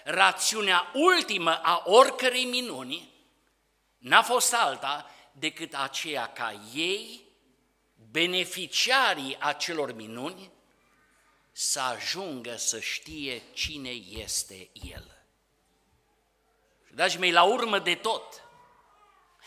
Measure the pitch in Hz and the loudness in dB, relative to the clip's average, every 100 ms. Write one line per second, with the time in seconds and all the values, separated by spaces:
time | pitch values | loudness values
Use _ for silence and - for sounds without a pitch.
0 | 147 175 190 - - 220 196 175 - 269 | -4 4 4 4 -2 0 2 2 2 4
1 | 349 349 233 196 165 165 160 175 170 220 | 6 6 2 0 2 2 2 0 6 8
2 | 269 262 254 247 247 247 240 127 127 143 | 8 6 0 0 -2 -2 -4 -8 -8 -10
3 | - _ _ _ _ _ _ _ _ _ | -12 _ _ _ _ _ _ _ _ _
4 | 127 196 226 247 - 233 170 131 139 147 | 4 4 6 2 2 2 0 -2 -6 -6
5 | - - - 139 156 - 160 139 135 - | -10 -20 -20 -6 -6 -6 -10 -6 -6 -6
6 | 160 143 220 - 113 104 107 135 170 202 | -6 -4 -6 -6 -8 -8 -10 -4 -2 -4
7 | 226 233 - _ _ _ _ _ _ _ | -8 -18 -20 _ _ _ _ _ _ _
8 | 110 139 175 185 170 185 170 - 226 269 | -6 0 0 0 -4 -6 -4 -2 2 4
9 | 233 156 135 131 147 143 - 165 131 113 | 4 0 -4 -4 -4 -2 -4 -4 -4 -6
10 | 107 117 147 185 190 _ _ _ _ _ | -12 -10 -10 -10 -20 _ _ _ _ _
11 | _ _ _ _ _ - - 143 131 113 | _ _ _ _ _ -6 -4 0 -2 -2
12 | - 170 190 131 117 113 - 113 - - | -6 -6 -6 -8 -10 -6 -6 -4 -6 -8
13 | 156 156 139 117 - - - 147 127 120 | -10 -10 -8 -8 -10 -8 -8 -8 -10 -10
14 | 92 107 104 - - 95 90 - 87 - | -12 -12 -6 -6 -6 -12 -20 -18 -16 -16
15 | - - _ _ _ _ _ _ _ _ | -20 -20 _ _ _ _ _ _ _ _
16 | _ _ _ _ _ _ _ _ _ 127 | _ _ _ _ _ _ _ _ _ 0
17 | 185 170 180 170 185 240 233 196 170 175 | 0 2 4 6 6 4 0 0 0 -2
18 | 226 196 - - - - - _ _ _ | -2 -4 -8 -20 -20 -20 -20 _ _ _
19 | _ _ _ _ | _ _ _ _